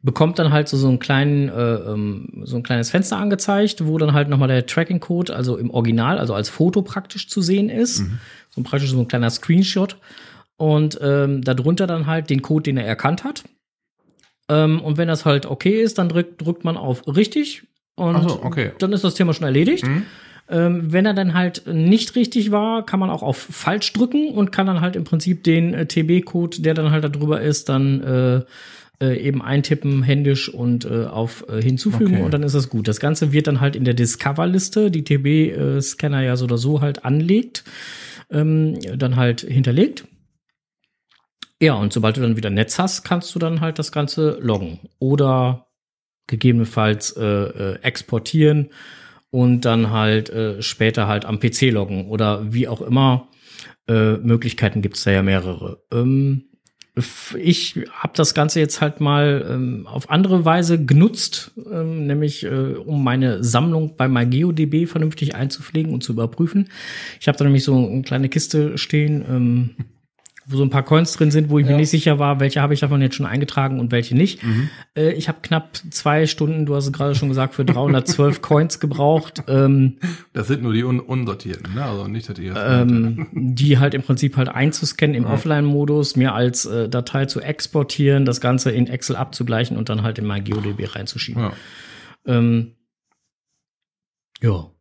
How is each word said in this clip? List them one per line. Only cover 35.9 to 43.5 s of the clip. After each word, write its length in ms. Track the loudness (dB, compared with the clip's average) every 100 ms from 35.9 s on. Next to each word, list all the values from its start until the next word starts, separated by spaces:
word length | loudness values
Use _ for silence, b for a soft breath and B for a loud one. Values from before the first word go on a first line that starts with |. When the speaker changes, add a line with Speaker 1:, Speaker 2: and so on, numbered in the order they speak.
| -4 -2 0
Speaker 1:
ja 140 | 0 0
so 80 |
oder 140 | 0 0
so 220 | 0 0
halt 240 | 0 -2
anlegt, 600 | 0 0 2 2 0 -12 B B B B B B B
ähm, 480 | 0 2 2 2 -2 -6 -4
dann 200 | 0 2
halt 240 | 2 0
hinterlegt. 640 | 0 2 2 4 2 0 -20 _ _ _ _ _ _ _ _ _ _ _ _ _ -20 _
Ja, 140 | 2
und 180 | 4 0
sobald 240 | 2 0 2
du 40 |
dann 160 | 0 0
wieder 140 | 0
Netz 280 | 0 0 0
hast, 240 | -2 -4
kannst 300 | -2 -4 -2
du 40 | -4
dann 220 | -2